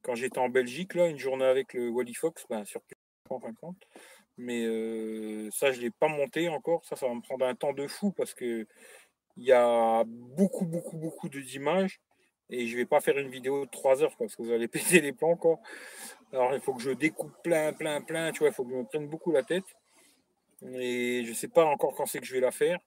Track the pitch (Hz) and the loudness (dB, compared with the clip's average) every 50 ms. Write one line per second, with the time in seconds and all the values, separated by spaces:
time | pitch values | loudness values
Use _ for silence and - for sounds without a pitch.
0 | - - 120 117 127 127 - 139 127 123 123 131 123 120 127 156 190 - - 175 | -6 -6 -4 -4 -4 -4 0 0 0 4 4 2 2 2 -4 -8 -8 -4 2 2
1 | 175 170 151 135 127 135 131 131 131 131 131 135 131 - - 127 120 120 117 123 | 2 2 2 -4 -4 -4 0 2 4 4 4 2 0 -2 -6 -4 -4 -2 -2 -2
2 | 127 120 117 - - 165 165 - - _ 120 110 104 - - 113 _ _ - _ | -4 -4 -4 -4 -4 -4 -4 -6 -10 _ -6 -6 -6 -8 -12 -14 _ _ -20 _
3 | _ _ _ _ _ - - - - 117 226 _ - 170 185 _ - _ _ - | _ _ _ _ _ -10 -10 -10 -8 -12 -14 _ -14 -16 -16 _ -20 _ _ -20
4 | - - - - _ _ _ - 123 123 120 117 117 113 113 113 110 113 113 113 | -20 -20 -20 -20 _ _ _ -12 -8 -6 -4 -2 -2 -2 -2 -2 -2 -4 -4 -4
5 | 110 110 110 110 110 107 107 107 107 107 - - 147 139 127 120 120 117 - _ | -6 -6 -6 -6 -6 -8 -8 -8 -8 -8 -4 2 2 2 2 2 -4 -6 0 _
6 | 156 156 156 143 139 123 - 156 170 170 156 135 - 160 170 165 - - 151 - | 0 2 2 0 -2 -2 0 -2 -2 -2 -2 -2 0 0 0 0 -2 -8 -8 -4
7 | 143 123 120 120 - - 135 127 131 127 123 - - 143 135 139 139 135 - - | -4 -4 -4 -4 -6 -8 -2 0 0 0 0 -2 -2 -2 -2 -2 -6 -6 -6 -2
8 | 208 202 175 - 127 - - - 127 120 117 113 110 _ _ - - - - - | -2 -2 0 0 -4 -4 -4 -6 -4 -4 -4 -4 -6 _ _ -20 -20 -20 -20 -20
9 | _ _ _ _ _ _ _ - 120 127 127 123 120 120 120 117 113 113 113 113 | _ _ _ _ _ _ _ -2 6 8 8 8 8 6 6 6 6 6 4 4
10 | 113 113 117 120 120 123 131 160 196 185 - - 190 165 160 170 - - - 160 | 2 0 -2 -16 -16 -12 2 2 2 2 2 -2 -2 -2 -2 -6 -6 -6 -10 -6
11 | 156 160 - - - 165 - 139 135 131 131 139 139 147 165 190 190 190 - _ | -8 -8 -8 -8 -12 -10 -10 -10 -12 -10 -10 -4 -2 2 2 2 2 0 -2 _
12 | _ _ _ _ _ _ _ _ _ _ - 123 120 117 117 123 120 - 151 147 | _ _ _ _ _ _ _ _ _ _ -6 -6 -6 -4 -2 -4 0 2 2 4
13 | - - 143 139 139 131 127 131 123 131 139 139 139 127 - - - 135 135 135 | 4 4 0 0 -2 -6 -10 -6 -4 -2 -2 -2 -4 -6 -10 0 4 4 4 6
14 | 156 139 - _ 120 101 - - 120 113 117 113 117 113 - 113 113 110 165 175 | 4 0 0 _ -8 -8 -6 -8 -2 0 0 0 0 -2 -4 -4 0 6 4 6
15 | 147 143 131 - 156 160 170 170 - 165 160 156 - - - - - - - - | 4 4 -2 0 2 2 2 4 4 2 2 2 -4 -18 -18 -16 -16 -18 -16 -16
16 | - - - - - _ - 131 123 123 139 123 - - 127 120 117 139 127 120 | -16 -18 -18 -20 -18 _ 0 0 2 2 2 0 -2 -4 -4 -2 -2 -4 -2 0
17 | 147 160 156 - 151 147 139 - - 170 170 156 156 151 139 - 156 156 147 143 | 0 0 0 -2 -12 -12 -14 -8 -2 0 2 2 2 0 -2 -4 -6 -4 -4 -4
18 | 123 - 160 160 165 160 - - 156 147 - - 127 120 131 127 123 - - 151 | -4 -4 -4 -2 -2 -4 0 2 2 2 2 2 -6 -4 -4 -6 -6 -4 -6 -6
19 | 147 143 156 160 - 180 156 139 123 - 160 185 190 - - _ _ _ _ _ | -6 -6 -10 -6 -2 2 2 2 2 2 -2 -2 -2 -6 -20 _ _ _ _ _
20 | _ _ _ _ _ _ _ _ _ _ _ - 131 127 127 127 127 123 123 123 | _ _ _ _ _ _ _ _ _ _ _ -18 -16 -12 -8 -6 -4 -2 0 0
21 | 123 123 123 123 120 113 113 - - - - 170 165 156 139 - - 143 - - | 0 0 0 -2 -2 -4 -6 -8 -8 4 6 6 6 6 4 2 0 -2 0 -4
22 | 143 - - 139 - - 127 131 123 123 - - 147 156 180 175 _ | -6 -4 -4 -8 -8 -4 -2 0 0 0 2 2 0 2 0 -2 _